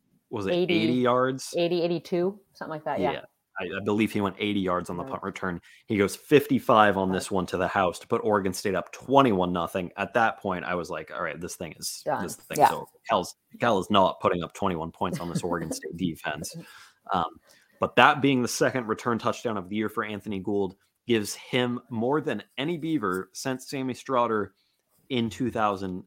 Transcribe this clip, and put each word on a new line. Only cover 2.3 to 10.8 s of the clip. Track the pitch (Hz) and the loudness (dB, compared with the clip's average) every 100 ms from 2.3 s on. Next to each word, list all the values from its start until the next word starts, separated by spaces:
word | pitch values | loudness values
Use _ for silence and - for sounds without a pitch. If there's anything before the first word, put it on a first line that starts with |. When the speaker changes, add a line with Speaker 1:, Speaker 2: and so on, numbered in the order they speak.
| 202 _ | -4 _
Speaker 2:
something | - 160 | -14 -12
like | 156 | -8
that, | 151 139 | -6 -2
yeah. | - | -2
Speaker 1:
Yeah, | - - _ _ - | -2 -10 _ _ -10
I, | 92 95 | -6 -4
I | |
believe | 104 107 107 | 0 2 2
he | 107 | 2
went | 101 92 | -2 -2
eighty | 104 104 | -2 0
yards | 92 90 87 | 0 0 -2
on | 87 | -6
the | |
Speaker 2:
Right. | 85 | -6
Speaker 1:
punt | 90 | -6
return. | 98 - 95 85 - - - | -8 -6 -6 -6 -10 -18 -2
He | 107 | 2
goes | 98 - | 2 2
fifty-five | - 147 - 123 - 113 104 95 | 6 6 6 0 6 8 8 6
on | 92 | 2
Speaker 2:
Right. | |
Speaker 1:
this | 92 - | 0 0
one | 98 87 | -2 -2
to | 90 | 0
the | 87 | 0
house | 104 90 82 | 2 0 -2
to | - | -4
put | 117 | -2
Oregon | 110 104 95 | 2 2 0
State | 90 104 | -4 -2
up | 90 - | -2 -4
twenty-one | - - 139 135 95 90 | -12 4 6 6 4 2
nothing. | 90 82 95 85 - | 0 -2 -4 -6 -6
At | 98 | -2
that | 120 113 - | 2 2 0
point, | 101 90 64 | -6 -4 -4
I | |
was | 90 | -4